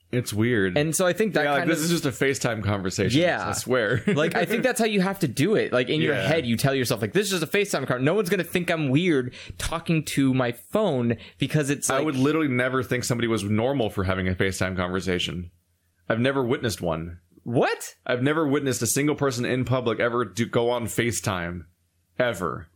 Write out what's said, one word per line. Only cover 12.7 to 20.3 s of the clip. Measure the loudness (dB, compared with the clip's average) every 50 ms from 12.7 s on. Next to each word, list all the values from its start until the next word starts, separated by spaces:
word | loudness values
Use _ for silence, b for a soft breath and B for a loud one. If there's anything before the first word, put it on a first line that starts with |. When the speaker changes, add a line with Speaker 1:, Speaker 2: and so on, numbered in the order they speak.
| 0 0
Speaker 1:
think | 0 0 -2 -2 0
somebody | -2 -2 0 0
was | 0 0 0 0
normal | 0 2 2 2 2 2 0 0 -2
for | -2 -2 -2
having | 0 0 0 0 0
a | 0
FaceTime | 0 0 0 0 0 -2 -2 -2
conversation. | -2 -2 -2 -2 -2 -2 0 0 0 -2 -4 -6 -6 -8 -10 -14 _ _ _ _ _ _ _ _ _ _
I've | -4 -2 0
never | 0 0 2 0 0
witnessed | 0 0 0 -2 -2 -4 -2 -2
one. | -2 -2 -2 -4 -8 -12 -14 _ _ _ -14 -8
Speaker 2:
What? | -2 0 2 2 2 0 -4 -8 -12 -16 _ -6
Speaker 1:
I've | -4 -2 0
never | 2 2 2 2 2
witnessed | 2 0 0 0 0 -2 0 -2
a |
single | -2 0 0 0 0 0
person | 0 0 -2 0 -2 -2
in | -2 -2 -2 0
public | 0 0 0 0 0 0 0
ever | 0 0 0 -2 -2
do, | -2